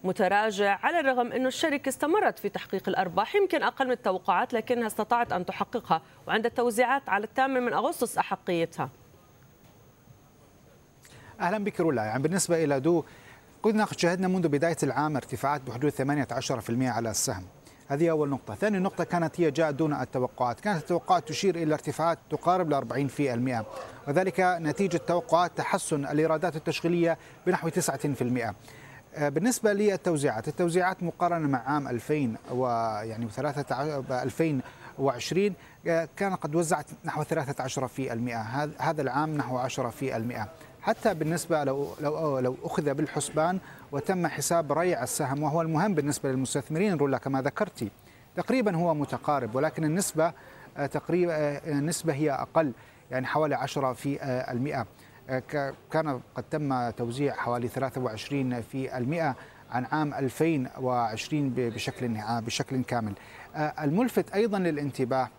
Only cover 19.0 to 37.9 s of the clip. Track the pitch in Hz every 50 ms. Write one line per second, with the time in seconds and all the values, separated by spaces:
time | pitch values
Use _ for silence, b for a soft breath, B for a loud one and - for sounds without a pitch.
19 | 170 - - 175 170 156 - - 175 156 135 160 165 156 143 131 160 151 143 -
20 | 131 - - 131 123 123 - - 127 120 117 - - 214 202 156 147 - 180 165
21 | - - 185 170 - - 147 - - 196 170 170 165 156 151 147 - 156 - -
22 | 156 170 165 - - - 151 143 - 165 180 185 180 156 147 139 123 113 117 131
23 | 143 135 - - 147 135 120 117 123 131 127 113 107 - B B B B B B
24 | B 143 143 170 190 190 - - 190 180 180 170 165 151 143 - 202 185 165 160
25 | - - 170 175 165 - 160 165 180 170 - - 139 - - 185 - - 165 143
26 | 139 131 147 151 156 160 160 156 170 175 143 160 - 175 151 - - 165 175 175
27 | 170 170 160 B B B B B B 185 185 - - 165 - 180 160 - 139 135
28 | - 147 139 - 131 120 123 127 117 110 101 - B B B B B B B B
29 | B - - 156 147 147 139 160 180 254 240 - - 214 208 202 214 208 190 175
30 | - 180 165 147 139 139 113 110 113 156 147 - 180 170 160 185 180 185 190 -
31 | 180 165 - - 180 170 170 170 151 143 139 123 117 135 147 147 139 127 123 117
32 | - - 151 151 143 117 110 - - - 123 123 127 123 117 117 113 113 110 104
33 | 110 113 110 110 117 110 104 - 131 151 135 143 139 - 131 123 143 156 151 139
34 | 131 - 131 123 131 131 - - 165 160 147 127 B B B B B B B -
35 | 135 135 120 123 - - - 175 202 208 180 B B B B B - 165 165 165
36 | 165 - - - 202 196 185 - - 151 147 170 175 151 180 151 147 - - -
37 | - 156 - 147 151 - 160 160 143 127 139 - 127 131 - 143 131 123